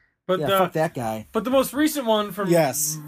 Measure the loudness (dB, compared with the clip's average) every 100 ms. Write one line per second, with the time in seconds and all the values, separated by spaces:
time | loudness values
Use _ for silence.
0 | _ _ -4 -2 2 2 2 2 -2 -2
1 | -6 -6 -6 -6 0 0 0 0 0 0
2 | 0 0 0 -4 2 4 4 0 -4 -6